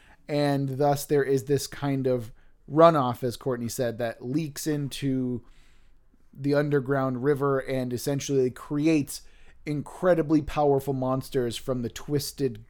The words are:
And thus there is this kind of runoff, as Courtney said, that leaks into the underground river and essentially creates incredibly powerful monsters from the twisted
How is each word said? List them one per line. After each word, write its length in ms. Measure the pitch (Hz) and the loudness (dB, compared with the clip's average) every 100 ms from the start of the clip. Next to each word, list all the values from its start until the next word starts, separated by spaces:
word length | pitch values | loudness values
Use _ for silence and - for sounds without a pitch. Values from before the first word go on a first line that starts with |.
| - - - | -20 -20 -4
And 480 | 147 143 139 139 131 | 0 0 0 -2 0
thus 280 | 143 143 - | 2 0 2
there 180 | 147 | 0
is 220 | 131 139 120 | 2 0 2
this 200 | 139 - | -2 -2
kind 400 | - 143 135 131 | -6 -2 0 0
of 260 | 127 113 - - - - | 0 -4 -16 -20 -20 -4
runoff, 520 | 143 165 160 127 117 | 6 8 8 0 -2
as 140 | 127 113 | -4 -4
Courtney 320 | 131 120 117 | -4 -4 -4
said, 280 | - 120 110 | -2 -4 -2
that 260 | 117 - | -6 -6
leaks 440 | 120 139 135 - 156 | -4 -2 -2 -6 -4
into 760 | 147 139 - 139 131 127 123 - - - - - - _ _ - - | -2 -4 -4 -2 -2 -2 -4 -10 -20 -20 -20 -20 -20 _ _ -20 -6
the 200 | 139 143 | 2 2
underground 680 | 151 143 127 139 135 127 | 4 2 2 0 0 0
river 360 | 135 139 139 135 | 0 2 2 0
and 340 | 131 131 123 | 0 -2 -2
essentially 560 | 120 - 139 - 139 127 | -4 -2 -4 0 2 2
creates 720 | - - 147 156 156 139 - - - - - - | -2 -6 0 2 2 0 -8 -14 -20 -20 -16 -8
incredibly 760 | 147 139 - 185 170 151 156 | -6 -8 -2 2 2 4 2
powerful 520 | 143 - 147 139 139 | 2 0 2 2 0
monsters 640 | 135 127 131 - 139 120 110 | -2 -2 -2 -2 -2 -2 -4
from 260 | - 127 | -6 -4
the 60 | 117 | -4
twisted 760 | - - 143 143 - 135 110 | -8 -4 -4 -4 -4 -4 -4